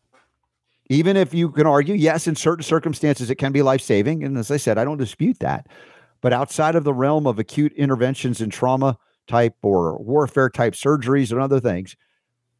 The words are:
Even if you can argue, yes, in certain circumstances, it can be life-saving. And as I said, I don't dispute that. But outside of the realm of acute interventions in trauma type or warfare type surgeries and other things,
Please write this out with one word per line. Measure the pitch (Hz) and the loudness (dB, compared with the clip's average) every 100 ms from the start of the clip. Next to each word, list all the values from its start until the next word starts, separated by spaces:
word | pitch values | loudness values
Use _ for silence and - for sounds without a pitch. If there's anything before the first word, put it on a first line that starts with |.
| _ _ _ _ _ _ _ _ - | _ _ _ _ _ _ _ _ -2
Even | 139 170 196 | 0 2 2
if | 175 | 2
you | 170 170 | 0 0
can | 147 151 | 2 4
argue, | 143 147 160 | 4 2 2
yes, | 156 160 170 | 2 2 -2
in | 151 | -2
certain | 160 170 | -2 -2
circumstances, | 147 160 160 139 151 135 120 | 0 -2 0 -2 0 0 -2
it | 131 | -4
can | 139 | -2
be | 139 | 2
life-saving. | 135 135 - 104 110 160 | 2 2 2 0 2 -2
And | 139 135 | -4 -6
as | 110 | -4
I | 147 | -2
said, | - 107 | 0 0
I | |
don't | 131 151 | -2 -4
dispute | 117 - 180 - | -8 -2 -4 -2
that. | 69 69 - - - - _ _ | -4 -6 -8 -20 -20 -20 _ _
But | 127 | 0
outside | 120 139 - 156 165 | 0 -2 -2 0 2
of | |
the | 143 | 0
realm | 127 139 156 139 | 0 2 2 0
of | 107 | -2
acute | 110 - 147 | -4 -2 -2
interventions | - 143 123 127 135 127 113 | 0 -2 0 0 -2 -4 -4
in | 110 | -6
trauma | - 127 131 135 120 _ _ - | -2 0 2 0 -2 _ _ -2
type | 120 117 - | 2 2 0
or | 104 95 82 - | 0 2 0 -4
warfare | 107 147 135 143 131 | -2 0 0 0 0
type | - 117 | 0 -2
surgeries | - 139 147 117 139 120 | -2 -2 0 0 0 0
and | 120 | -2
other | 135 135 | 0 0
things, | 117 87 92 - _ _ _ _ _ _ | 0 -4 -8 -16 _ _ _ _ _ _